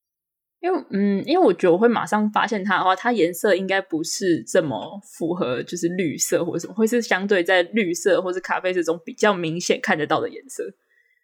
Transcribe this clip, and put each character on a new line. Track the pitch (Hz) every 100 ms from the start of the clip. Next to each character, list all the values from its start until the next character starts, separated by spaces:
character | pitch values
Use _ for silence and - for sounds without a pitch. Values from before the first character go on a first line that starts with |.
| _ _ _ _ _ _
因 | 349
为， | 349 -
嗯， | 196 202 196 208
因 | 359
为 | 285
我 |
觉 | 180 180
得 |
我 | 175
会 | 233
马 | 185
上 | 170 214 214
发 | 208 180
现 | 214
它 | 196 175
的 |
话， | 185 185
它 | 233
颜 | 226 170
色 | 180 214
应 | 180 190
该 | 196
不 | 190 156
是 | 160 - 196 147
这 | - 190
么 | 156 107 127 196
符 | - - 165 175
合， | 123 123
就 | - 175
是 | 170
绿 | 185 165 -
色 | - 175
或 | 170
者 | 165
什 | -
么， |
会 | 190 220
是 | 240
相 | 226 185 202
对 | 196
在 | 175 185
绿 | 175 226 180
色 | 175 202 175
或 | 185
是 | 185
咖 | - -
啡 | 185
色 | 185
中 | 160 170 -
比 |
较 | - 214
明 | 180 160 170
显 | - 220
看 | - 170
得 | 147
到 | 147
的 | 110
颜 | - 269
色。 | - - - _ _ _ _